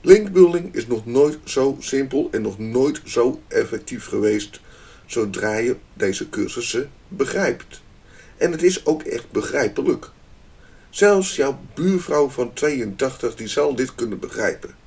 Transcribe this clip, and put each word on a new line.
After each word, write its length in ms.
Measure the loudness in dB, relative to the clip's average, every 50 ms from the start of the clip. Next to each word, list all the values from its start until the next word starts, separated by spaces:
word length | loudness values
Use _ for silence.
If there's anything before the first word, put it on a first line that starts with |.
Linkbuilding 720 | 10 8 8 8 8 2 6 8 8 8 6 -2 -4 -4 -8
is 120 | -8 -4
nog 180 | -4 -4 -4 -4
nooit 320 | 0 4 4 4 4 2 -6 -12
zo 320 | -4 0 2 2 2 0 -2
simpel 480 | -6 -4 -2 -2 -2 0 -2 -2 -2 -2
en 100 | -4 -4
nog 180 | -4 -4 -6 -6
nooit 420 | -8 -2 0 2 2 2 0 -4 -10
zo 360 | -4 0 2 2 2 0 -4 -12
effectief 580 | -2 0 0 0 0 -6 -8 -8 -10 -10 -10 -8
geweest 540 | -6 -4 0 2 2 2 0 -2 -8 -14 -20 -20 -20 -20 -20 -20 -20 -20 -20 -18
zodra 500 | -6 -4 -4 -4 -4 -4 -4 -2 -2 -2
je 200 | 0 -2 -2 -2 -4 -8 -20 -6
deze 360 | -2 -2 -2 -2 -4 -8 -8
cursussen 640 | -4 -4 -4 -4 -4 -8 -6 -4 -4 -4 -6 -6 -12 -20 -20
begrijpt. 720 | -16 -4 -4 -4 -2 0 0 0 0 -2 -4 -10 -20 -20 -20 -20 -20 -20 -20 -20 -20 -20 -20 -20 -20 -2
En 140 | 0 0 0
het 120 | 2 2 2
is 220 | 2 2 2 0
ook 180 | 0 -2 0 -4
echt 280 | -6 -8 -8 -8 -4
begrijpelijk. 760 | -4 -4 -4 -2 -2 0 0 0 -2 0 0 0 0 -2 -6 -18 -20 -20 -20 -20 -20 -20 -20 -20 -20 -20 -20 -20 -20 -20 -20 -14
Zelfs 460 | 0 4 4 6 6 4 2 -2 -2
jouw 240 | 0 -2 -2 -2 -6 -12 -16 -6
buurvrouw 560 | 0 0 2 2 0 0 0 2 2 2 2
van 240 | 0 -4 -4 -4 -2
tweeëntachtig, 840 | -2 -2 0 0 0 -4 -4 -2 -2 -2 -2 -2 -4 -6 -6 -4
die 120 | -6 -10
zal 280 | -4 0 0 2 2 2
dit 200 | -2 -4 -4 -4
kunnen 240 | -6 -6 -6 -6 -8
begrijpen. 560 | -10 -10 -6 -2 -2 -2 -2 -4 -12 -18 -18 -20 _